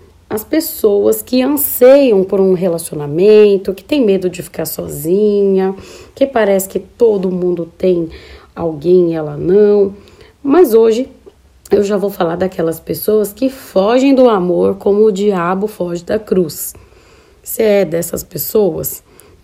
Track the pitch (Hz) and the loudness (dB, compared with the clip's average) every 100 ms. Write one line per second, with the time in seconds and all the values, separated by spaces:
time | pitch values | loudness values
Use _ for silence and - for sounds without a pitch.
0 | - _ - 208 - 311 311 - 214 202 | -20 _ -10 -10 -4 -4 -4 -2 0 0
1 | 214 220 - 254 254 294 - - 247 285 | 0 -2 -2 -2 0 -2 -4 2 6 6
2 | 269 196 190 196 190 180 185 165 - 156 | 4 2 0 0 2 2 0 -4 -6 -8
3 | 143 156 208 214 208 196 196 190 - 294 | -6 0 6 6 6 4 -2 -8 -4 -2
4 | 220 190 180 170 - - 156 - 170 147 | 0 0 -2 -6 -14 -10 -10 -8 -10 -8
5 | 156 196 214 202 196 190 190 196 - - | -2 0 2 2 2 0 -2 -6 -14 -20
6 | - - 269 247 202 196 190 190 - - | -12 -4 -2 0 0 0 -2 -8 -8 0
7 | 233 208 185 180 180 175 170 - 185 175 | 0 2 -2 -2 -2 -4 -8 -4 -2 -2
8 | 160 - - - - - 170 151 165 180 | -4 -10 -20 -20 -20 -8 -8 -4 2 2
9 | 170 160 151 147 156 202 208 208 196 196 | 2 -2 -6 -6 0 2 4 4 0 -4
10 | - - - _ 277 320 302 220 226 220 | -20 -20 -20 _ 0 4 4 4 2 0
11 | 269 - - _ _ _ - 208 196 202 | -4 -10 -20 _ _ _ -2 0 0 -2
12 | 196 196 170 175 190 - 165 160 - 170 | -2 -4 -4 -2 -6 -4 -6 -6 -8 -8
13 | - 214 202 - 262 - - 190 202 254 | -2 -2 -2 -4 -6 -6 -6 -2 2 2
14 | 277 262 254 202 180 175 190 196 208 202 | 4 4 4 4 0 0 0 0 0 2
15 | 220 190 208 185 170 185 208 - 175 170 | 2 2 0 0 -2 -2 -4 -6 -6 -6
16 | 175 214 - 190 160 - - - - _ | -6 -6 -2 -2 -2 -6 -14 -16 -20 _
17 | _ _ _ _ - - 220 202 175 170 | _ _ _ _ -12 -2 2 2 0 -4
18 | 170 190 - 151 - 220 196 160 156 - | -6 -10 -10 -12 -4 0 0 -2 -8 -12
19 | _ _ - _ | _ _ -20 _